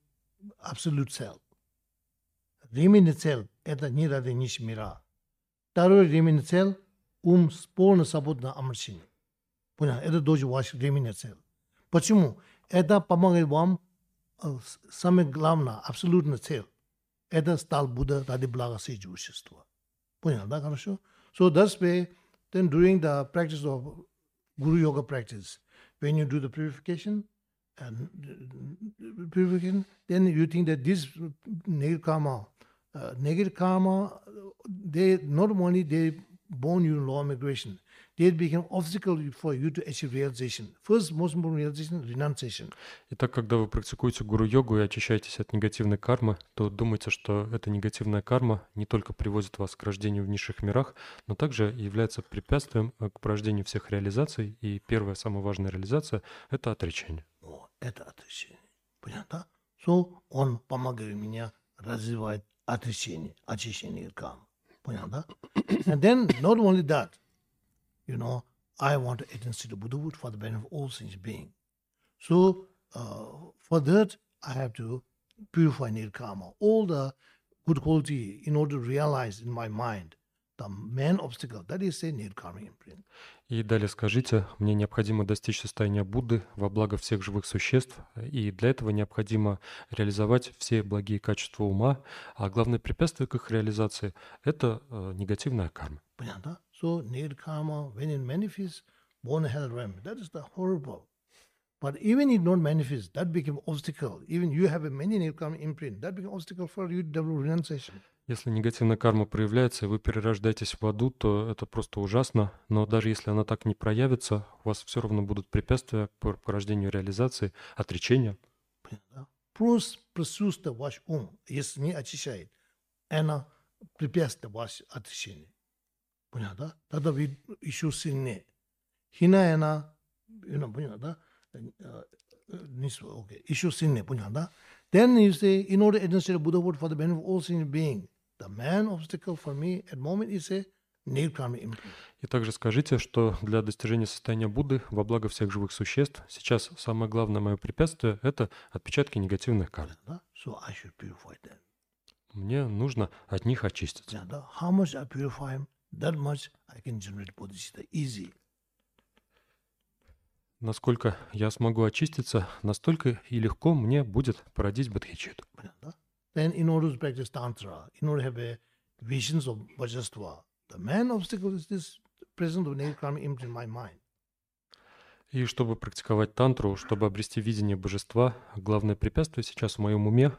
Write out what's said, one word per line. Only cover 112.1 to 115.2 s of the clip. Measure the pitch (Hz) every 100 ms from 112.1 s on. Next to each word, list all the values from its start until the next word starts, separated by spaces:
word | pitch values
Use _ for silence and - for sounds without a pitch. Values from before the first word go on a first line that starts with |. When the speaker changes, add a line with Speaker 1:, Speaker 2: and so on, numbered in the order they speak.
| 117 131 117 101 - -
Speaker 2:
Но | 107 107
даже | 113 107
если | 107 -
она | 104
так | 104 113 113
не |
проявится, | 104 113 107 135 123 - 107 104 -
у | -
вас | 104
всё | - -
равно | 110 104